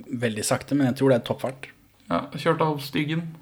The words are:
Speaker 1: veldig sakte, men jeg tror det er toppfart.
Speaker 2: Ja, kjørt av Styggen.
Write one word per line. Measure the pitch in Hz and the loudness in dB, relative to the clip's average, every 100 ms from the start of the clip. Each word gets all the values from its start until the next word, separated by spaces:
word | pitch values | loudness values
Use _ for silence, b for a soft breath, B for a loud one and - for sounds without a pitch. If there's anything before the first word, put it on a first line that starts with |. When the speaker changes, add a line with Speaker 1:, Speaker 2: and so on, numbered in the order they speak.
| - 120 | -8 -2
Speaker 1:
veldig | 120 107 - | -2 -2 0
sakte, | 120 - 143 | -2 0 2
men | 131 | 2
jeg | 135 | 4
tror | 135 | 4
det | 120 | 4
er | - | 2
toppfart. | 117 - - - - _ _ - | -4 -6 -8 -14 -18 _ _ -4
Speaker 2:
Ja, | 85 - | -4 -4
kjørt | 165 165 160 | -2 0 2
av | 160 147 | 2 0
Styggen. | - 156 147 160 170 - | -2 -2 -2 -2 -4 -10